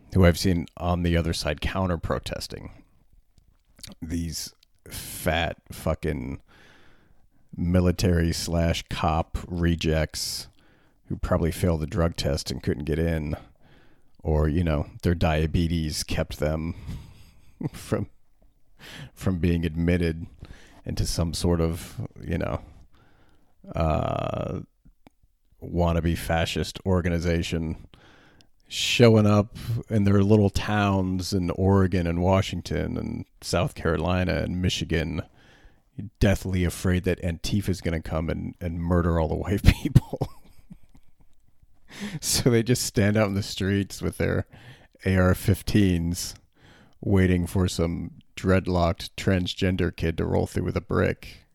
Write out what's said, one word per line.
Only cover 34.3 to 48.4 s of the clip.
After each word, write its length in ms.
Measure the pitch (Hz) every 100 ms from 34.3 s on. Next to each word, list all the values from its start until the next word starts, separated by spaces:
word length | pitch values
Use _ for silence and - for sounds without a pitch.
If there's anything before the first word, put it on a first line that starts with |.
| 82
and 240 | 82 87
Michigan 600 | 90 - 82 80 80 76 - _ - - - _ _ - 107 _
deathly 440 | 107 95 98 92
afraid 400 | 87 - 101 90
that 180 | 87 87
Antifa's 600 | 90 82 - 104 98 87
gonna 200 | - 82
come 280 | - 80 80
and, 260 | 80 82 -
and 200 | 90 85
murder 400 | 85 87 85 82
all 80 | 78
the 80 | 80
white 280 | 76 101
<laughs> 180 | - -
people. 480 | 156 135 - - - - - - - - - - - - - - - - _ - - - 202 175
So 280 | - - -
they 140 | 117
just 200 | 107 123
stand 340 | - - 101 104
out 100 | 104
in 60 |
the 100 | 98
streets 580 | 104 - 95 98 95 -
with 160 | 87 -
their 280 | 90 90 - - - - - _ -
A 100 | 92
R 180 | 92
fifteens, 1000 | 90 - 95 - 107 98 87 85 87 - - _ _ - - - -
waiting 460 | - 98 92 90 87
for 200 | 101 92
some 440 | - 82 82 80 - -
dreadlocked 760 | -